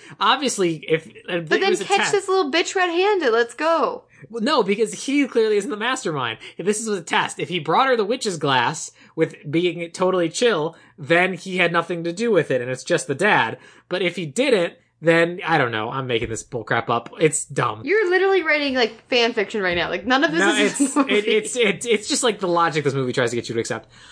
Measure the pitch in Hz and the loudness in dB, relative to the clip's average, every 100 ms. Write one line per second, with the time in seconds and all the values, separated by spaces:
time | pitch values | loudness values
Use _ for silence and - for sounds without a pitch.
0 | - 151 196 277 262 - 175 156 - 160 | -18 -2 2 2 0 0 0 -2 -2 -2
1 | - - - 180 156 - 392 370 381 392 | -2 -16 -6 -6 0 2 2 0 0 0
2 | 381 403 392 381 294 320 370 381 359 339 | 2 0 0 0 2 0 0 0 0 2
3 | 392 392 269 226 233 - 311 330 208 - | 2 2 2 2 0 -2 0 2 0 -2
4 | - - - 226 226 302 190 208 208 185 | -12 -20 -14 -2 2 2 2 2 0 -2
5 | - 285 262 233 220 208 214 208 233 262 | -2 0 2 2 2 2 -2 -4 -4 -4
6 | 196 147 117 110 - - 175 208 220 196 | -4 -2 -4 -6 -12 -6 -2 -2 -4 -6
7 | 160 214 165 - 156 175 147 196 269 233 | -2 0 0 -4 -6 -4 0 2 4 2
8 | 196 247 214 165 147 127 120 139 - - | 0 -2 -4 -2 2 2 2 -2 -10 -16
9 | - - 160 - 147 160 180 165 170 - | -10 -2 -2 -2 -4 0 0 -2 -8 -2
10 | 185 185 165 - 240 175 156 - - - | 0 2 0 2 2 2 -2 -6 -18 -12
11 | 131 170 185 180 190 185 170 170 165 170 | 0 2 2 -2 -6 -2 0 0 -2 -4
12 | 170 175 233 180 147 131 123 127 - 165 | -6 -2 2 2 2 0 -2 -6 -2 -2
13 | - 135 208 160 117 110 - - - 180 | -2 0 2 2 0 -4 -14 -20 -8 -4
14 | 180 175 156 170 285 208 170 - _ _ | -2 -4 -4 -2 2 2 0 -6 _ _
15 | 156 165 170 180 160 160 123 110 113 135 | 2 4 2 0 0 2 2 0 -4 -4
16 | 127 117 113 110 - 120 - 120 - 117 | -2 -2 -2 -6 -8 -8 -2 -2 0 -2
17 | - - 160 - - 135 123 107 269 427 | -4 0 2 2 -4 -2 -2 -2 -2 0
18 | 359 359 381 381 320 294 285 254 226 - | 2 2 2 2 2 0 0 0 -2 -4
19 | - 247 233 240 196 220 185 175 160 180 | -2 0 2 0 -2 -2 -2 0 -2 -4
20 | 226 262 320 165 208 214 208 - 277 294 | 0 2 2 2 2 2 0 2 0 2
21 | 269 208 214 220 214 247 208 196 240 208 | 2 0 2 0 0 0 0 0 0 -2
22 | - 294 247 196 180 170 165 151 139 135 | 0 0 0 0 0 2 2 0 0 0
23 | 127 131 120 120 - 113 - 113 - - | 0 0 0 0 -4 -4 -4 -6 -10 -20
24 | - | -20